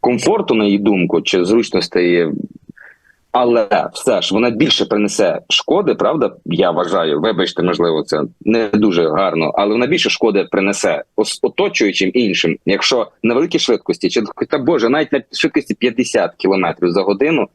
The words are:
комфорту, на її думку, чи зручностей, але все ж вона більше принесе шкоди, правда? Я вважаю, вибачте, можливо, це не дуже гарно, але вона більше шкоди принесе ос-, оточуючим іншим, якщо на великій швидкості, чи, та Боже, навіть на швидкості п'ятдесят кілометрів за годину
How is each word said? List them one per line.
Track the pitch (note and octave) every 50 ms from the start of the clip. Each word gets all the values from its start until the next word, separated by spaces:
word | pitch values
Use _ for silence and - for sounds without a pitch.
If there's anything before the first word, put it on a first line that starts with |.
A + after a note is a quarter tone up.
| - B2
комфорту, | B2 A2+ - D#3 G#3 A3+ - - B2
на | A2+ G#2+
її | G#2 G2 G2+
думку, | G2+ A2 G#2 F#2 F2 F2 - E2 -
чи | - - F#2+ F2
зручностей, | F2+ G#2 A#2+ A2+ - - F#2+ E2+ - - F2+ F2+ F2 F2 F2 E2+ D#2 D2 - - - - - _ _ - - - - - _ _ _ _ _ _ _ -
але | A#2+ B2 A#2+ A#2+ A#2 A2 G2+ - F2 D2 - -
все | - - - A#2 F#2+ -
ж | - F#2+
вона | G#2 A#2+ B2
більше | A#2 G#2+ A#2 - - - A#2
принесе | - A2+ G#2 G#2 G2+ - - G#2+ F2+ D#2 - - _
шкоди, | - - - - C#3+ F#3 G#3 D#3 A2+
правда? | E2+ F2 G#2+ D3 D#3+ B2 G2 - - _
Я | - E2+ E2+ F#2+ F2+
вважаю, | E2+ E2 F2+ E2+ - F#2+ E2 D#2+ D2 D2
вибачте, | D#2+ A2+ G#2+ E2+ F#2+ E2+ - - E2+
можливо, | F2+ F2 D2 E2 E2+ D#2+ D#2 C#2+
це | - - D2+ C#2+ - - _ -
не | - A2 A#2 A2+ G#2
дуже | G2+ G#2+ G#2+ G#2+ F2+ E2+ E2+ D#2+
гарно, | D2+ E2+ G2 F#2 D#2+ E2 E2 D2+ -
але | - G2+ G#2 G#2+
вона | A#2 B2
більше | C3 D#3+ - - A2
шкоди | - - - A2+ G#2 G2 F2+ -
принесе | - G2 F#2+ G2 G2 - - G2+ E2 D2 - _ _
ос-, | - G#2+ - - - -
оточуючим | B2 - - F#3+ G3+ - - A#2 G2+ F#2 - G2 F#2 F#2+
іншим, | B2 B2 G#2 F2 - - E2+ D#2 - _
якщо | - F#2+ G2 - - C3+ B2 A#2 - _ _ -
на | A2+ A#2
великій | B2+ D#3 F3 - D#3+
швидкості, | - - A#2+ - _ - F2+ - - -
чи, | - B2+ A2 G2+ - - - -
та | - D3
Боже, | C3 B2+ F3 C#3 G#2+ A#2
навіть | C3 D3+ D#3 - -
на | C#3 - _ -
швидкості | - - D#3+ - D#3 C3+ - G#2
п'ятдесят | - - B2 A2+ A#2 B2+ - - A2+ F#2 E2 -
кілометрів | _ - F#2 G2 F#2+ F#2 F2 E2 - F2+ F2+
за | E2+ G2 F#2
годину | F#2+ G2+ G2 C3+ D3+ E3 C#3+ G#2 - _